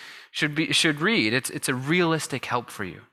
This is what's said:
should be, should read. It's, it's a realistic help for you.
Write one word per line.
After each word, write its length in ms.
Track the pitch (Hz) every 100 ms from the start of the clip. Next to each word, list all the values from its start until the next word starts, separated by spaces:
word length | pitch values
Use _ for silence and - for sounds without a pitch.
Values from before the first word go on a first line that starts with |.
| - - -
should 240 | - 151 147
be, 160 | 160
should 300 | - 170 147
read. 320 | 175 220 107
It's, 160 | 120 -
it's 180 | - -
a 80 | 127
realistic 720 | 135 175 170 160 - 131 -
help 240 | 123 113
for 160 | - 95
you. 160 | - -